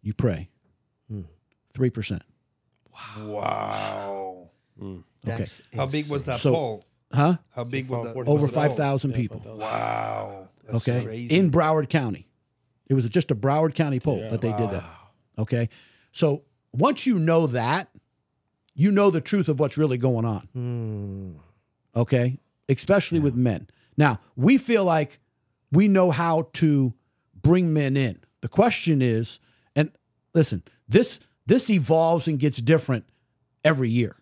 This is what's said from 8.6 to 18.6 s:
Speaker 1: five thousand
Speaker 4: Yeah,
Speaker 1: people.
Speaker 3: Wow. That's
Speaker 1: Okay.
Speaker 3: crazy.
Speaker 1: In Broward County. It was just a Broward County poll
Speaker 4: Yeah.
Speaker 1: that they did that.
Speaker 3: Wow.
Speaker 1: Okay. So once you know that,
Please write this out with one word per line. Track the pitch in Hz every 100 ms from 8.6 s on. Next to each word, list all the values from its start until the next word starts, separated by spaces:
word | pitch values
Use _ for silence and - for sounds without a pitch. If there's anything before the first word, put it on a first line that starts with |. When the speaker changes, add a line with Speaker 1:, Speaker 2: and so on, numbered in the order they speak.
| 147
Speaker 1:
five | 131
thousand | 139 135 135
Speaker 4:
Yeah, | 123
Speaker 1:
people. | 117 110 113 110
Speaker 3:
Wow. | 110 113 113 113 110 107 104 98 92 _ -
That's | 117 127
Speaker 1:
Okay. | 123 117
Speaker 3:
crazy. | 113 120 160
Speaker 1:
In | 185
Broward | 156 156 160 143
County. | 165 123 90 - _ _ _ _ _ _
It | 135
was | 117
just | 175 -
a | 113
Broward | 135 147 160 143
County | 156 131
poll | 151 113
Speaker 4:
Yeah. | 110
Speaker 1:
that | 113
they | 113
did | 104 110
that. | 92
Speaker 3:
Wow. | - - - _ _ -
Speaker 1:
Okay. | 110 127 117 - - _ _
So | - 156 143 _ _ _
once | 120 247 294 262
you | 208
know | 160 165 156
that, | 123 117 165 - - _ _ _ _ _ _